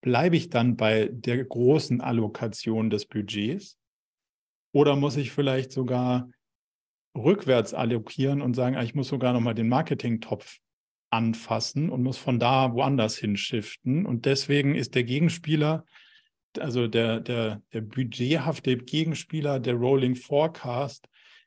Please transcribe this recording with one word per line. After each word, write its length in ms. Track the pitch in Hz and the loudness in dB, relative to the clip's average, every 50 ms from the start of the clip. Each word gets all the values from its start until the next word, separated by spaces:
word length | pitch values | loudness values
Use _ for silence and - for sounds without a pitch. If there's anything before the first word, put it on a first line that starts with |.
| - | -2
Bleibe 340 | 127 123 117 151 180 170 | 0 2 2 4 4 2
ich 120 | 160 - - | 2 0 2
dann 280 | - 120 117 123 113 | 0 2 2 4 2
bei 340 | - 113 107 110 110 107 107 120 | 2 2 4 4 4 2 0 -2
der 320 | 120 - 123 120 123 131 | -6 -4 -2 -2 -2 -2
großen 560 | - - 117 120 127 147 151 - - 131 120 | -4 -2 2 4 6 6 6 4 0 -2 -2
Allokation 880 | - 127 120 113 110 104 113 - 120 113 101 - - 113 110 110 110 110 | 0 0 0 0 0 -2 -4 -6 -6 -6 -6 -6 -4 -2 -2 0 0 0
des 180 | 98 104 - | 0 -2 -4
Budgets? 720 | - - 110 104 101 104 104 104 113 151 202 - - - _ _ _ _ _ _ _ _ _ _ _ _ _ _ _ _ _ _ _ _ | -4 -6 -6 -6 -4 -4 -4 -4 -4 -4 -6 -8 -14 -20 _ _ _ _ _ _ _ _ _ _ _ _ _ _ _ _ _ _ _ _
Oder 240 | 139 147 147 143 | 4 6 6 6
muss 200 | 143 139 143 117 | 4 2 0 0
ich 140 | 147 139 117 | -2 -4 -2
vielleicht 420 | - - 143 139 131 131 127 131 - | -2 0 0 2 2 0 -2 -4 -4
sogar 580 | 131 127 123 127 123 123 127 123 123 123 123 - _ _ _ _ _ _ _ _ _ _ _ _ _ _ _ _ | -4 -2 0 0 0 2 2 0 0 0 -4 -12 _ _ _ _ _ _ _ _ _ _ _ _ _ _ _ _
rückwärts 580 | 143 110 147 202 196 - 131 127 120 110 - - | -2 2 2 2 2 2 2 2 2 2 0 -2
allokieren 640 | 73 127 117 123 117 107 - - - 131 135 139 143 | -2 -2 0 0 -2 -4 -6 -4 -2 0 0 0 0
und 140 | 135 127 117 | 0 -2 0
sagen, 220 | 127 123 123 131 | 0 0 0 0
ah, 60 | - 120 | -2 -4
ich 120 | 113 - | -4 -4
muss 140 | 143 131 - | -4 -4 -2
sogar 240 | 147 127 127 123 123 | -2 0 0 0 2
nochmal 220 | 120 117 120 113 | 2 0 0 0
den 140 | 110 113 113 | 0 0 2
Marketingtopf 880 | 123 135 - - 143 - - 123 117 110 - - 104 101 - - - - _ _ _ _ _ _ _ _ _ _ | 2 2 2 0 -2 -2 -2 -2 -2 -2 -2 -4 -6 -6 -6 -16 -20 -20 _ _ _ _ _ _ _ _ _ _
anfassen 800 | - 113 113 113 110 - - - 110 113 117 - - 139 151 175 | -2 0 0 0 -2 -2 -4 -4 -4 -4 -4 -4 -4 -4 -2 -2
und 120 | - 131 123 | -2 -2 -2
muss 140 | 131 127 | -2 -2
von 220 | - - - 127 117 | -4 -2 -2 0 2
da 340 | 120 120 135 131 131 127 117 | 2 4 4 4 2 2 2
woanders 440 | 120 139 139 143 127 110 110 - - | 0 0 2 2 2 2 0 0 -2
hinschiften? 880 | - 107 101 98 - - - 113 104 - - - _ 123 131 160 196 | -2 -2 -2 -2 -2 -4 -4 -4 -6 -6 -12 -8 _ -2 0 0 0
Und 180 | - 127 117 120 | -2 -2 -2 0
deswegen 500 | 139 139 135 - - 143 143 139 139 135 | 0 0 0 0 0 0 2 2 2 0
ist 200 | 123 117 - - | 0 -2 -2 0
der 100 | 131 120 | -2 0
Gegenspieler, 800 | 117 123 143 165 165 165 - - 143 156 156 147 151 160 160 - _ _ - - _ _ _ _ _ _ _ _ _ _ - | 0 0 2 2 0 0 -2 -4 -2 0 2 2 2 0 -2 -6 _ _ -20 -20 _ _ _ _ _ _ _ _ _ _ -8
also 280 | - 147 120 123 120 | -6 -4 -2 0 0
der, 340 | 113 110 117 117 113 110 113 | 2 2 2 2 2 0 -2
der, 420 | 113 - 123 120 113 107 104 104 - _ - | -4 -4 -2 -2 -2 -2 -4 -6 -12 _ -10
der 80 | 113 110 | -8 -8
budgethafte 920 | 107 - 131 131 117 - - 120 127 156 165 127 160 147 - - 135 127 120 | -6 -6 -4 -4 -4 -4 -4 0 0 0 0 0 -2 -4 -2 0 0 0 0
Gegenspieler, 840 | 123 - - 151 160 160 151 131 - - - 156 143 147 139 135 | -2 -4 -2 -2 0 0 -2 -4 -6 -8 -6 -4 -2 -2 -2 -2
der 140 | 117 127 120 | 0 -2 0
Rolling 400 | 120 123 127 139 135 131 123 127 | 0 2 2 4 4 4 2 0
Forecast, 920 | 123 - - 143 143 156 165 165 - - 127 120 123 143 139 - - - _ _ _ _ - - - _ | -2 -4 -2 2 2 2 2 -2 -6 -8 -6 -4 -4 -4 -6 -8 -14 -20 _ _ _ _ -20 -20 -20 _